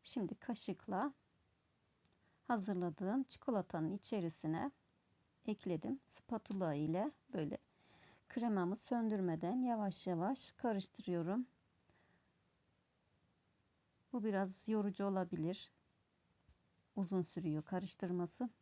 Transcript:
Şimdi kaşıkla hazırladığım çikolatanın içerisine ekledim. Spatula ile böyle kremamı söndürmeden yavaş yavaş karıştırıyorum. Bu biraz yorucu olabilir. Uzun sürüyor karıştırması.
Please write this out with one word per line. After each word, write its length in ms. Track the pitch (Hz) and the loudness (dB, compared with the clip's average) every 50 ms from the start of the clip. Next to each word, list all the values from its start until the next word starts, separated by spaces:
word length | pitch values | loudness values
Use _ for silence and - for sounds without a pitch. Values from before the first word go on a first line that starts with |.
| _ | _
Şimdi 320 | - - 254 202 170 220 | 0 0 0 0 -2 -4
kaşıkla 760 | - - - 240 - - - 185 - - - 202 185 233 285 269 _ _ _ _ _ _ _ _ _ _ _ _ _ _ _ _ _ _ - - _ _ _ _ _ _ - | -6 -6 -6 -2 0 0 0 0 -4 -6 -4 -2 0 -2 -2 -4 _ _ _ _ _ _ _ _ _ _ _ _ _ _ _ _ _ _ -20 -20 _ _ _ _ _ _ 0
hazırladığım 760 | 247 220 185 202 202 180 175 175 160 - 180 185 214 269 262 | 2 2 2 0 0 2 2 0 0 0 -2 0 2 0 0
çikolatanın 680 | - - - - - 240 202 185 - - 170 156 156 | 0 -4 -6 -2 0 2 2 0 0 -2 -2 0 0
içerisine 800 | 190 202 - - - 208 175 165 160 - - 156 160 165 - 285 - _ _ _ _ _ _ _ _ _ _ _ _ _ _ | -2 -2 -4 -2 0 0 0 0 -2 -2 0 0 0 0 0 -4 -6 _ _ _ _ _ _ _ _ _ _ _ _ _ _
ekledim. 540 | - 214 - - 196 175 160 - 214 269 269 _ | -4 -4 -2 -2 -2 -2 0 0 -2 -4 -4 _
Spatula 680 | - - - - _ 240 214 - - 202 196 185 165 151 | -14 -14 -14 -8 _ -6 -6 -4 -4 -2 0 0 2 2
ile 380 | 143 151 156 160 180 214 294 - _ _ _ 254 | 2 2 2 2 2 2 0 -2 _ _ _ -2
böyle 240 | 185 156 143 - - - _ _ _ - - - - - - - - _ _ | -2 -2 -2 -2 -6 -8 _ _ _ -20 -20 -20 -20 -20 -20 -20 -20 _ _
kremamı 460 | - 247 233 240 214 196 180 175 196 | -4 0 0 2 2 2 2 2 0
söndürmeden 880 | 214 - - 254 240 226 220 214 202 190 175 165 165 160 170 208 254 | -2 -2 -2 0 0 2 2 2 2 2 2 2 2 0 0 2 2
yavaş 460 | 254 247 233 220 208 196 170 - - 190 | 2 2 2 2 2 0 0 0 0 0
yavaş 440 | 180 165 170 202 269 262 - - | 2 2 2 2 2 0 -2 -4
karıştırıyorum. 960 | - - - 240 220 196 185 - _ - - - 175 170 160 170 190 240 247 - _ _ _ _ _ _ - _ - _ _ _ _ _ _ _ _ _ _ _ _ _ _ _ _ _ _ _ _ _ _ _ _ _ _ _ _ _ _ _ _ _ _ _ _ _ _ _ _ _ _ _ - | -4 -2 0 0 0 0 -2 -4 _ -8 -4 -2 0 0 2 0 0 0 -2 -4 _ _ _ _ _ _ -20 _ -20 _ _ _ _ _ _ _ _ _ _ _ _ _ _ _ _ _ _ _ _ _ _ _ _ _ _ _ _ _ _ _ _ _ _ _ _ _ _ _ _ _ _ _ -4
Bu 100 | 247 202 | 0 2
biraz 460 | 220 202 190 196 190 190 - - - | 2 4 4 2 2 -2 -6 -2 0
yorucu 360 | 220 214 208 202 190 - 196 | 2 2 2 0 0 0 0
olabilir. 680 | 196 196 185 185 175 - 165 156 165 185 - - - _ _ _ _ _ _ _ _ _ _ _ _ _ _ _ - - _ _ _ _ _ _ _ _ | 2 2 2 0 0 0 0 0 0 0 -2 -6 -14 _ _ _ _ _ _ _ _ _ _ _ _ _ _ _ -20 -20 _ _ _ _ _ _ _ _
Uzun 260 | 202 196 170 196 185 | -2 -2 0 2 0
sürüyor 420 | 180 - - 170 175 156 151 151 151 | 0 0 -2 -2 0 0 0 0 -2
karıştırması. 840 | - 190 180 190 185 - - - 180 180 180 175 170 - - 247 240 - _ | -2 -4 -4 -2 -4 -6 -4 -4 -2 0 0 0 -2 -2 -6 -6 -6 -6 _